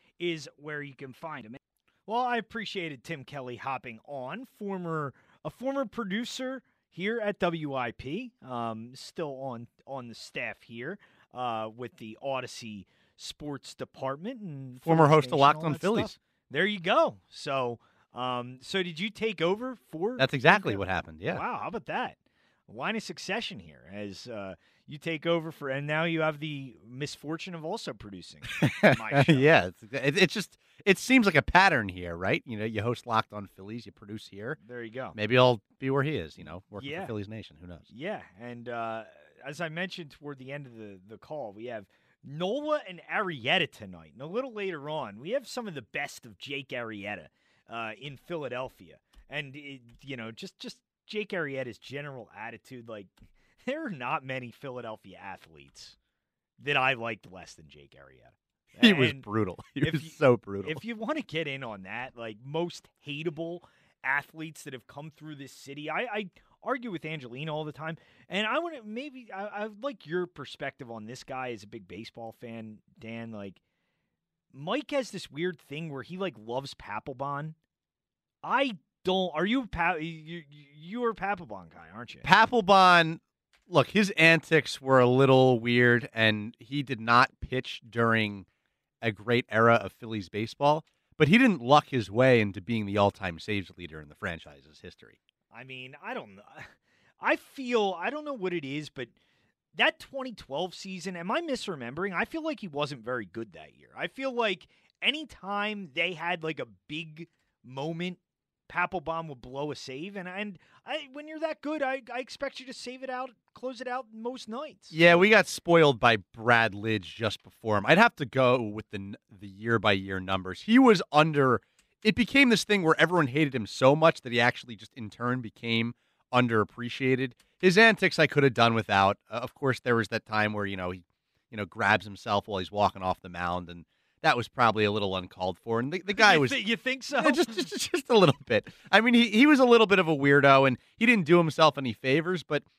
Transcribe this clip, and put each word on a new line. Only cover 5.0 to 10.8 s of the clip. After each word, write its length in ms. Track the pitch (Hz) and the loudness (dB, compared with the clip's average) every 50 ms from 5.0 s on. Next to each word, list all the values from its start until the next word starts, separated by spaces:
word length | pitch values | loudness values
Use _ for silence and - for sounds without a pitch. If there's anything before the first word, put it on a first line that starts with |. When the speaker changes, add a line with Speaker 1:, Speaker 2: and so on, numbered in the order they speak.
| 151 135 - _ _ _ _ _ - | -4 -6 -8 _ _ _ _ _ -12
Speaker 1:
a 60 | 151 | -12
former 340 | - - 233 262 277 277 269 | -12 -8 -6 -4 -2 -2 -4
producer 800 | 208 - - 233 190 185 214 247 - - - 262 254 262 262 - _ _ _ _ _ | -4 -4 -8 -6 -4 -4 -4 -4 -6 -8 -8 -8 -8 -8 -10 -14 _ _ _ _ _
here 300 | _ - 180 202 226 240 | _ -8 -6 -4 -4 -2
at 180 | 214 208 202 - | -2 -4 -2 0
W 380 | - 175 165 165 151 147 135 | 0 -2 -2 -2 -6 -6 -4
I 160 | 131 123 117 | -4 -4 -6
P, 400 | 104 - - 127 147 208 262 240 _ _ - | -6 -8 -10 -8 -8 -8 -10 -10 _ _ -14
um, 480 | 127 127 120 117 113 110 110 113 123 127 | -10 -8 -6 -6 -6 -6 -8 -12 -14 -16
still 400 | 131 - - - - 170 147 135 131 | -18 -20 -16 -10 -10 -10 -8 -8 -10
on, 280 | 135 135 123 113 120 - _ _ _ | -10 -10 -10 -12 -14 -18 _ _ _
on 220 | - 135 135 123 120 | -14 -14 -14 -14 -14
the 80 | 110 | -16
staff 480 | - - - - 151 127 113 101 _ _ | -18 -18 -14 -10 -8 -8 -8 -8 _ _
here, 340 | - 117 117 | -18 -14 -12